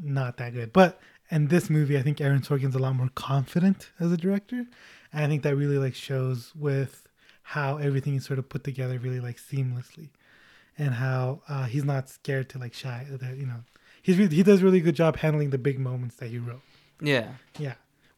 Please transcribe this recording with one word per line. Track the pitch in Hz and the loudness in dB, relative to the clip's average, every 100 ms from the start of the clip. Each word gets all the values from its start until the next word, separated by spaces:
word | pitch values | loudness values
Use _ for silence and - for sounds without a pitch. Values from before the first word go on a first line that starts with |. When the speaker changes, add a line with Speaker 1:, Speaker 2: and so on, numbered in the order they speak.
Speaker 1:
not | 151 135 127 - | -4 -2 -2 -4
that | 120 | -8
good. | 120 113 | -6 2
But | 190 180 - - _ - | 6 6 4 -18 _ -4
in | 160 147 | 0 2
this | 175 - | 2 2
movie, | 151 143 143 | 2 2 2
I | |
think | 131 143 | 0 0
Aaron | 143 139 | 2 2
Sorkin's | - 143 135 131 | 2 0 0 0
a | |
lot | 131 131 | 0 0
more | 127 - | -2 -4
confident | - 139 127 170 185 190 - - | -2 -2 0 2 2 2 -4 -4
as | 170 | -2
a | 175 | 0
director. | 180 202 - 247 240 - - - - | 0 -2 -4 -8 -8 -14 -20 -20 -10
And | 151 147 | -2 0
I | |
think | 151 | 0
that | 147 139 | 0 0
really, | 143 143 | 0 0
like, | 135 - | -2 -4
shows | - 135 131 123 - 156 | -6 -2 -2 -4 -8 -6
with | 143 135 135 - _ _ _ _ | -2 -2 -2 -8 _ _ _ _
how | - 151 139 147 | -12 -6 -4 -2
everything | 143 135 147 139 | -2 0 -2 -4
is | - | -4
sort | 131 | -6
of | 127 | -6
put | 135 | -8
together | 143 131 127 127 | -8 -6 -6 -4
really, | 127 127 | -6 -6
like, | 123 120 | -6 -10
seamlessly, | - 135 127 123 - - 156 _ _ _ _ _ _ - | -8 -4 -4 -4 -10 -16 -20 _ _ _ _ _ _ -4
and | 147 117 | -2 0
how, | 131 131 127 147 - | 0 0 -2 -6 -8
uh, | 139 127 | -6 -4
he's | 139 | -2
not | 143 139 135 | -2 -2 -4
scared | - - 135 127 | -10 -6 -4 -4
to, | 131 | -10
like, | 123 | -12
shy, | - 131 120 139 | -10 -10 -10 -10
that, | 135 127 131 | -10 -8 -8
you | 135 | -8
know, | 117 120 _ _ - | -8 -14 _ _ -4
he's | - 180 | 2 4
re-, | 202 | 4
he | 151 | 6
does | 190 202 | 8 8
a | 190 | 8
really | 185 | 6
good | 165 156 | 4 4
job | 165 - | 2 2
handling | 160 151 143 | 2 2 0
the | 131 | 0
big | 139 131 | 0 -2
moments | 131 127 123 - | -2 -4 -6 -10
that | 120 | -10
he | 120 | -8
wrote. | 120 127 - _ _ - | -10 -12 -18 _ _ -4
Speaker 2:
Yeah. | 147 131 110 131 _ - | 0 2 0 -10 _ -10
Speaker 1:
Yeah. | 143 120 _ _ _ | -10 -10 _ _ _